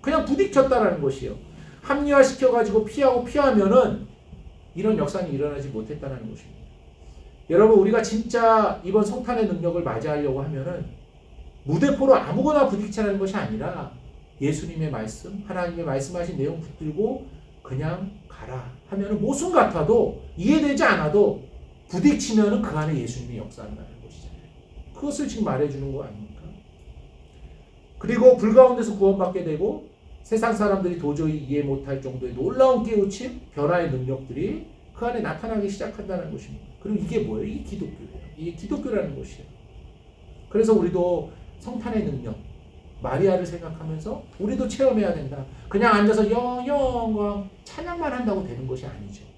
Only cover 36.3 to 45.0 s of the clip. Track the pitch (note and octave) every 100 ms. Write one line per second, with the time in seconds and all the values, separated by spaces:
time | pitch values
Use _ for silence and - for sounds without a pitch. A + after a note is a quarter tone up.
36.3 | C3+ - C3+ - - G3+ G#3 D#3+ A#3+ -
37.3 | G#2+ - - - G3+ - - - - -
38.3 | - E3 E3+ G#3 D4 C4 G#3 E3 C3 -
39.3 | - - - - - - - - _ -
40.3 | - - G#3 A3 G#3+ E3+ F3+ F3 E3+ -
41.3 | - - - - A3 A#3+ A3 E3 C3+ A#2
42.3 | G2+ - - - - - - A#2+ C3+ F#3+
43.3 | - - E3+ E3 - D#3+ D#3 G#3 C4+ -
44.3 | - G3+ C4 B3+ - C4+ A3